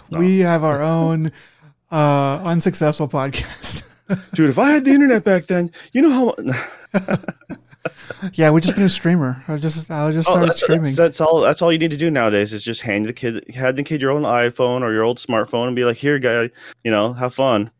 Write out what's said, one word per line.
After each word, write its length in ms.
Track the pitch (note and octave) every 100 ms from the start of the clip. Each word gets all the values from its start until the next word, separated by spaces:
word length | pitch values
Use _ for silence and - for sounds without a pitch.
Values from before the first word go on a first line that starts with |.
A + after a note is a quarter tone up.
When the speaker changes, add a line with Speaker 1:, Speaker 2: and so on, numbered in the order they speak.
| -
Speaker 1:
No. 80 | D#3+
Speaker 2:
we 220 | F#3 F#3+
have 240 | F3 E3
our 180 | D#3 C#3+
own, 500 | D#3 E3 E3+ D#3+ D#3+ - - _ D3+ _ -
uh, 460 | D#3+ D3 C#3+ C#3 C#3+
unsuccessful 640 | E3+ E3+ F#3 F#3 D3+ D3 D3
podcast. 800 | D3 C3+ - - - - - - _ -
<laughs> 240 | F#3+ -
Speaker 1:
Dude, 160 | - D3+
if 80 | D3
I 140 | C4+
had 120 | D4+
the 60 | C4+
internet 320 | C#4 C#4+ A3+
back 220 | G#3 F#3 -
then, 240 | F3+ F3 - -
you 80 | B3
know 80 | D#4+
how 240 | B3+ A#3+ -
mu-, 140 | B2+ A#2+ - - -
<laughs> 220 | F#3+ F#3 F#3+ - - - - _ - - - - - F#3+
Speaker 2:
Yeah, 160 | - D#3
we 120 | D#3+
just 140 | F3 G3
been 80 | F#3+
a 40 |
streamer. 540 | - E3+ F3+ C3 B2+ -
I 100 | D3+
just, 340 | D#3+ D#3 D#3
I 200 | D#3 D#3
just 160 | D#3+ E3+
Speaker 1:
Oh, 40 |
Speaker 2:
started 180 | F#3 E3+
Speaker 1:
that's, 80 | E3+
Speaker 2:
streaming. 220 | E3 D#3+ D3+
Speaker 1:
that's, 120 | D3
that's 240 | E3+ -
all, 200 | D#3 E3
that's 200 | A2+ D3+
all 100 | E3+
you 60 | D#3+
need 140 | E3
to 60 | D3
do 120 | E3
nowadays 440 | C#3 A2+ G#2 G#2
is 100 | G#2+
just 180 | A#2 A2+
hand 240 | A#2 G#2 G#2+
the 80 |
kid, 320 | A#2+ A#2+ A2+ -
hand 240 | A#2+ C3 C3
the 60 |
kid 180 | C#3+ D#3
your 80 | C3+
own 120 | D3
iPhone 580 | B2+ A#2+ A#2+ A#2+ B2 B2+
or 100 | A#2+
your 120 | A2
old 140 | A2+ B2
smartphone 480 | - A2+ G2+ A#2 B2
and 80 | B2
be 100 | A#2+
like, 120 | A2+
"Here, 200 | C#3 D3
guy, 320 | B2 A#2 A#2+ - - -
you 60 | A2+
know, 220 | G#2 A2+
have 200 | B2 B2+ B2+
fun." 340 | C3+ A2 G#2+ _